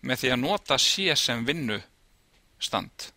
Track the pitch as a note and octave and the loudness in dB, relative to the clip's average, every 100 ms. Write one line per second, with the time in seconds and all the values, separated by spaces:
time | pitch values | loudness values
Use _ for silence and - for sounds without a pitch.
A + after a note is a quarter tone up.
0 | B2+ B2+ C3 B2 C#3 G3+ - C3 - - | -4 -2 2 2 2 -2 2 2 4 2
1 | F#3+ C#3+ - A#2 A#2 D#3+ B2+ G#2 - _ | 2 2 2 0 -2 -2 -2 -4 -6 _
2 | _ _ _ _ _ _ - G#2+ - _ | _ _ _ _ _ _ -4 -4 -4 _
3 | - | -20